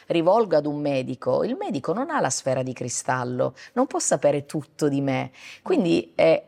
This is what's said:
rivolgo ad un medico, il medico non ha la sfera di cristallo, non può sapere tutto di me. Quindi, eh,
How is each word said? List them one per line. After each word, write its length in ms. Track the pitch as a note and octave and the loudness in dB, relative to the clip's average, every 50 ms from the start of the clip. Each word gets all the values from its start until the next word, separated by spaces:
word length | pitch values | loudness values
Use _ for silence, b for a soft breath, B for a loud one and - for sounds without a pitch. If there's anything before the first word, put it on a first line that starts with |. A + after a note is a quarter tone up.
| B B | B B
rivolgo 480 | F3 E3+ D#3+ F3 G3 A#3 A3+ F#3+ D#3+ | 0 2 4 4 4 4 4 4 2
ad 100 | D3+ D3 | 2 2
un 140 | D3 D3 D3 | 0 -4 -2
medico, 640 | D3 C#3+ C#3 C3 C3 C3 C3 - - B2+ C3 C#3 E3 | -2 -2 0 -2 -2 -4 -6 -4 -2 0 2 2 0
il 120 | G#3 C4 | 0 -2
medico 360 | F#4+ G4+ F4+ G3+ C#3 - - | -4 -4 -4 -4 -4 -2 -2
non 180 | E3+ A3 C#4 E4+ | -2 -2 -2 -4
ha 100 | D#4 B3+ | -2 -2
la 100 | F3 C3+ | -2 -2
sfera 340 | - - - C3+ C3 C3 B2+ | -2 -2 -2 -2 -2 -2 -2
di 80 | C3 | -6
cristallo, 840 | A#2+ - C3 B2 - - - - C3 B2+ B2 B2 B2 B2 C3 C3 - B B B B | -6 -8 -8 -8 -8 -6 -4 -2 -2 -2 -2 -4 -2 -2 -2 -2 -2 B B B B
non 120 | A#3+ C4 | -2 -2
può 140 | - - F4 | -2 -2 -4
sapere 440 | - - F3+ D3+ - D3 C#3+ C#3+ C#3 | -2 0 0 2 2 2 2 2 -4
tutto 440 | - - D#3 C3+ _ _ - D#3+ D3 | -6 -8 -8 -8 _ _ -2 0 0
di 120 | C#3 C#3 | 0 0
me. 300 | C#3 C#3 C3 B2+ C3 B2+ B B B B B B | 0 0 -2 -2 -4 -6 B B B B B B
Quindi, 520 | B - F#4 D4 F#3 E3+ E3 - - - - | B 0 0 2 2 2 2 0 0 -2 0
eh, 280 | - E3 D#3+ D#3+ - - | 4 4 6 4 4 0